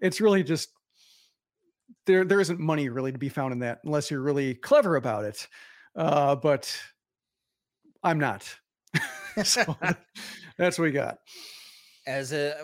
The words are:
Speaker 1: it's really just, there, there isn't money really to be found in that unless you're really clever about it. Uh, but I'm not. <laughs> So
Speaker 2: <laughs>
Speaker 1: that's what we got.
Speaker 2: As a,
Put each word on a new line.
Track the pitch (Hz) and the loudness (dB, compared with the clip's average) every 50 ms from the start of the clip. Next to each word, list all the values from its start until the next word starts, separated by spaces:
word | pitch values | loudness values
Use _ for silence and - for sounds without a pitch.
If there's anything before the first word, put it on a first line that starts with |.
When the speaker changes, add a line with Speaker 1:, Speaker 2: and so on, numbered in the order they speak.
Speaker 1:
it's | - 185 180 - | -2 -2 2 4
really | 214 214 196 190 | 4 6 6 4
just, | 165 135 165 160 - - _ _ _ _ _ _ _ _ _ _ _ _ _ _ _ _ _ _ _ _ _ _ _ - 233 _ _ | 4 2 0 -2 -4 -6 _ _ _ _ _ _ _ _ _ _ _ _ _ _ _ _ _ _ _ _ _ _ _ -20 -20 _ _
there, | - 185 185 185 | 4 4 6 6
there | 175 196 202 | 4 4 4
isn't | 190 156 175 180 | 2 2 0 -2
money | 156 160 156 151 143 127 | -2 0 0 0 0 -2
really | 117 131 131 135 | -2 -4 -4 -4
to | 131 123 | -4 -4
be | 139 135 | -6 -6
found | - 151 135 131 | -4 -4 -4 -2
in | 127 123 | -2 -4
that | 123 120 120 - - | -4 -6 -6 -8 -6
unless | 151 151 147 143 - | -4 -2 -2 -2 -2
you're | 151 135 | -4 -2
really | 131 147 139 143 139 131 123 | -2 0 0 0 0 -2 -4
clever | - - - 277 302 233 185 160 | -6 0 4 4 6 6 4 2
about | 135 120 123 110 104 107 | 2 0 0 -2 -2 -4
it. | 104 - - - - - - - - - - - _ - | -6 -6 -10 -14 -16 -18 -20 -20 -20 -20 -20 -20 _ -6
Uh, | 160 165 151 147 147 143 139 143 | -2 0 2 2 4 4 4 2
but | 131 156 151 143 135 - - - - - - _ _ _ _ _ _ _ _ _ _ _ _ _ _ _ _ _ _ _ _ _ _ | 2 2 2 2 2 0 -6 -10 -10 -12 -16 _ _ _ _ _ _ _ _ _ _ _ _ _ _ _ _ _ _ _ _ _ _
I'm | - 175 165 151 | 0 0 2 2
not. | 147 123 101 98 - - - - _ _ _ _ _ _ - | 0 -2 -2 -6 -10 -16 -18 -18 _ _ _ _ _ _ -4
<laughs> | 156 - - - - - - - 220 196 | -4 -4 -6 -10 -12 -14 -8 -4 -2 0
So | - - 247 208 - 143 - 170 180 175 - _ _ - | 2 2 2 0 0 -2 -2 -2 -2 -2 -2 _ _ -18
Speaker 2:
<laughs> | - - - - - - 160 - - | -16 -16 -16 -16 -16 -18 -12 -4 0
Speaker 1:
that's | 180 180 170 - | 0 0 2 2
what | 165 | 0
we | 156 | 0
got. | 139 139 117 113 - - _ - - - - - - - - - - - - _ _ _ - | 0 0 -2 -4 -6 -12 _ -20 -20 -20 -20 -20 -20 -20 -20 -20 -20 -20 -20 _ _ _ -10
Speaker 2:
As | 135 131 139 139 127 151 | -8 -6 -6 -6 -4 -2
a, | 147 147 147 151 151 | -2 -2 -2 -4 -6